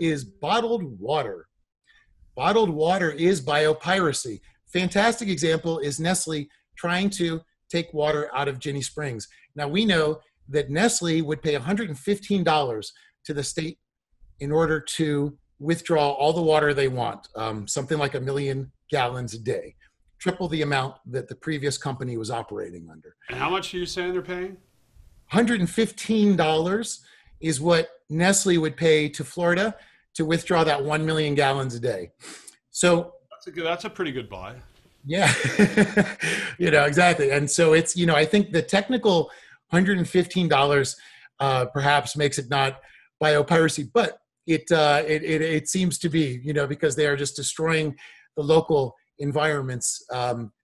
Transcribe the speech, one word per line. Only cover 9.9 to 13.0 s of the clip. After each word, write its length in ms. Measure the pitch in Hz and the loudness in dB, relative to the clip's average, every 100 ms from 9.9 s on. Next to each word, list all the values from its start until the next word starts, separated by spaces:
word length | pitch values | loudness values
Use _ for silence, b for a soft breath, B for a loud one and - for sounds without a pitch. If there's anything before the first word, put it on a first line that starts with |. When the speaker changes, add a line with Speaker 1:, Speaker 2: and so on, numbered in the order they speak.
| 170 151 156 b b - | 2 2 -2 b b -6
Speaker 1:
that 180 | 147 135 | -4 -2
Nestle 540 | 151 233 - 170 160 | 0 0 0 0 0
would 180 | 147 156 | -2 -4
pay 140 | 156 | -2
a 60 | 143 | -2
hundred 280 | 135 202 202 | -2 -4 -4
and 100 | 143 | -6
fifteen 460 | - 202 - 202 | -4 -4 0 0
dollars 480 | 165 151 131 110 - - | 2 2 0 -4 -10 -18